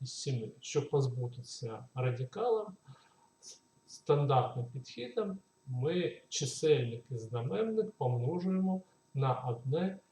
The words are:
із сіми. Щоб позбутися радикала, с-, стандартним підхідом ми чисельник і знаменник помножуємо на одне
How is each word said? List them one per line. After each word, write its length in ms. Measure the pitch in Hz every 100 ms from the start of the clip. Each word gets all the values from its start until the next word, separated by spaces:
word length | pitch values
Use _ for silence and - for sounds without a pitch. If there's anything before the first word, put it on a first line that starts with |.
із 100 | 131
сіми. 380 | - 139 120 107 -
Щоб 300 | - 151 -
позбутися 920 | 143 127 123 123 - - - 117 110 -
радикала, 800 | 127 127 117 127 - 240 220 214 190 - - _ _ _ _
с-, 220 | - - _ _ -
стандартним 800 | - - 143 139 131 107 123 120
підхідом 720 | 131 - 240 240 240 202 190 - _ 135
ми 560 | 123 147 180 165 - -
чисельник 760 | - 139 - 156 135 117 117 -
і 80 | 117
знаменник 720 | 113 120 135 202 226 220 196
помножуємо 880 | - 127 120 127 175 185 185 190 185 - _ _
на 200 | 139 135
одне 640 | 123 127 117 131 160 190 - -